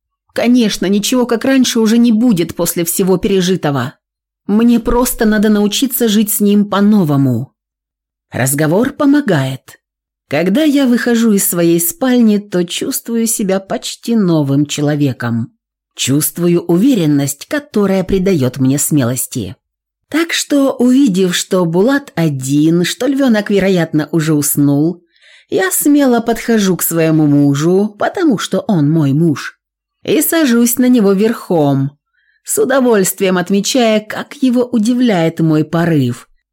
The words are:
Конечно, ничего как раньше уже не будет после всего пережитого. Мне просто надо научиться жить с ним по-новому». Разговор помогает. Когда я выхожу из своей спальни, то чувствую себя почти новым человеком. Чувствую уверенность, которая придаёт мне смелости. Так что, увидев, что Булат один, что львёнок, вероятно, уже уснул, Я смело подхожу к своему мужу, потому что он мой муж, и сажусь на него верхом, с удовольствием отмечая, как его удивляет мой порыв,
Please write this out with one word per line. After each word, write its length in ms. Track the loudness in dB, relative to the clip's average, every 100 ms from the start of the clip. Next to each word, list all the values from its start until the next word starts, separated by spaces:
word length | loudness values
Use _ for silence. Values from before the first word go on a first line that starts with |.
| _ _ _
Конечно, 540 | -4 2 2 2 -2 -2
ничего 380 | -2 0 0 0
как 200 | -2 0
раньше 340 | 2 2 0
уже 180 | 2 2
не 140 | 2
будет 420 | 2 2 0 -2
после 300 | -4 -4 -4
всего 320 | -4 -2 0 0
пережитого. 800 | 2 2 0 -2 -2 -2 -6 -10 _ _ _ _ -2
Мне 360 | 2 4 2
просто 440 | 0 0 0 0 0
надо 220 | 2 2
научиться 600 | 2 0 0 -4 -2 0
жить 220 | 0 0
с 100 | 0
ним 280 | 2 2 2
по-новому». 840 | 0 2 2 2 2 0 -2 -6 _ _ _ _ _ _ _ _
Разговор 600 | -6 -4 -2 0 0 -2
помогает. 880 | 0 2 2 2 -2 -2 -8 -16 -20 _ _ _ _ -6
Когда 360 | -4 0 2
я 220 | 2 2 2
выхожу 460 | 0 0 0 2
из 160 | 2 0
своей 320 | 0 2 2
спальни, 600 | -2 -4 0 2 2 2
то 260 | -2 -4 -4
чувствую 600 | -6 -6 -8 -6 -4 -4
себя 360 | -4 -2 -4
почти 560 | -4 -10 -10 -12 -4 0
новым 480 | 2 0 0 0 -2
человеком. 880 | -2 -2 0 -2 -2 -4 -4 -6 _ _ _ _ -10
Чувствую 680 | -2 -2 -2 -2 0 0
уверенность, 840 | 0 2 2 2 2 0 -2 -6 -8
которая 560 | -8 -4 -2 0 0
придаёт 540 | -2 -2 0 0 -2 0
мне 200 | 0 0
смелости. 760 | 0 0 -2 -4 -8 -8 -10 -12 _ _ _ _ -6
Так 240 | -4 -4
что, 400 | -4 -2 0 0
увидев, 640 | 0 2 4 2 2 0 -2
что 300 | -2 -2 0
Булат 460 | 0 2 0 -4 -4
один, 680 | -2 -2 -2 0 2 2
что 220 | 0 -4 -4
львёнок, 460 | 0 0 0 0
вероятно, 580 | 0 2 0 0 -2 -2
уже 220 | -2 0
уснул, 720 | 0 0 0 0 2 0 -4 _ _ _ -20 -6
Я 220 | -2 -2
смело 500 | -2 2 2 2 2
подхожу 560 | 0 -4 0 0 0 -2
к 60 |
своему 420 | -2 0 2 2 2
мужу, 680 | 2 2 0 0 0 0 -4
потому 400 | -6 -2 0 0
что 220 | -2 -4
он 280 | 0 0 2
мой 240 | 2 2
муж, 460 | 2 0 -2 -8 -18 _ _ _ _
и 180 | -2 -2
сажусь 560 | 0 0 2 2 0 0
на 100 | 2
него 260 | 2 2
верхом, 840 | 2 0 -2 -4 0 0 0 -2 -8 _ _ _ _
с 180 | -8 -2
удовольствием 760 | 0 2 2 2 0 -2 -2 -2
отмечая, 600 | 0 -2 0 0 2 0
как 360 | -2 -12 -12 -4
его 280 | 0 0
удивляет 760 | 0 0 0 0 2 2 0 0
мой 240 | 0 0
порыв, 680 | 0 -2 0 0 0 -4 -14 _ _